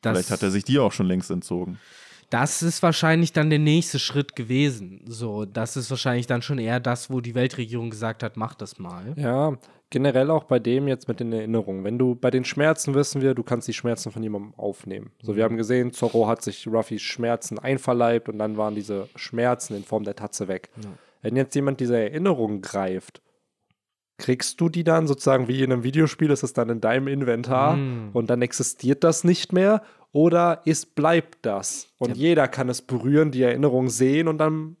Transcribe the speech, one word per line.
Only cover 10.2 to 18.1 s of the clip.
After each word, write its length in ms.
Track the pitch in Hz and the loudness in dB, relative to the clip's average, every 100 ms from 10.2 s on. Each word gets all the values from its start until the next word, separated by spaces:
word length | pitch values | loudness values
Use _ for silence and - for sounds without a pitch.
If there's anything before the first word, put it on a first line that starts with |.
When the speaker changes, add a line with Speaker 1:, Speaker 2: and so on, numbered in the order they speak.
| 139 | 4
Speaker 3:
auch 140 | 160 | 2
bei 140 | - 123 | 2 0
dem 300 | 117 127 139 | 2 0 0
jetzt 200 | 131 - | -2 -4
mit 120 | 117 | -6
den 100 | 117 | -4
Erinnerungen. 520 | 113 110 113 101 95 | -4 -2 -2 -2 -4
Wenn 140 | 95 120 | -4 0
du, 160 | 127 | 0
bei 160 | 123 127 | 2 2
den 140 | 127 123 | 0 -2
Schmerzen 480 | - 151 156 - | 0 2 2 0
wissen 260 | 139 143 139 | 0 0 2
wir, 140 | 135 | 0
du 80 | 123 | 0
kannst 260 | 113 120 - | -2 -4 -4
die 60 | |
Schmerzen 360 | 110 120 113 117 | -6 -4 -4 -6
von 100 | 113 | -8
jemandem 320 | 110 104 104 - | -6 -6 -8 -8
aufnehmen. 520 | 104 98 - 98 110 _ | -8 -8 -10 -12 -14 _
So, 160 | 113 104 | -4 2
wir 60 | |
Speaker 1:
Mhm. 60 | 113 | 2
Speaker 3:
haben 60 | 113 | 2
gesehen, 340 | 110 127 123 | 0 2 0
Zorro 340 | - 117 113 107 | 0 0 2 2
hat 140 | 113 | 0
sich 240 | - 98 - | -4 -8 -4
Ruffys 360 | 113 110 107 | -2 -2 -6
Schmerzen 560 | - - 117 117 - 107 | -8 -4 -2 -2 -4 -6
einverleibt 720 | 131 131 - 120 120 | -2 -2 0 2 4